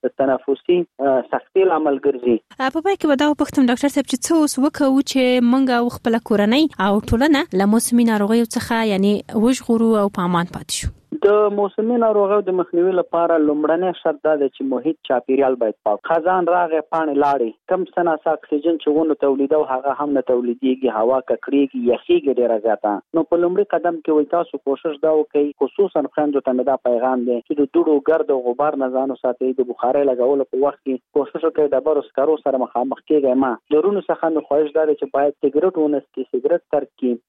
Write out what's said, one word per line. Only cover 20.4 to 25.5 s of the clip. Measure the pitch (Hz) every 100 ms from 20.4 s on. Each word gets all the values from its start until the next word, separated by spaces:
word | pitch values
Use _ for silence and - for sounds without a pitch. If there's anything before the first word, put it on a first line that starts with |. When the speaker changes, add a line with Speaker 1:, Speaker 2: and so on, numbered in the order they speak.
| 123 120 131 127 131 110
Speaker 1:
هوا | 113 131 -
ککړېږي، | 120 - 139 139 127 120
یخېږي | 113 - 175 143 127
ډېره | 120 113 110
زیاته. | 104 104 101 _ 165
نو | 156
په | 170
لومړي | 175 185 202
قدم | 170 170 170
کې | 156 151
وایي | 151 170
تاسو | 165 143 -
کوشش | 135 165 143
دا | 156 156
وکړئ، | 151 147 147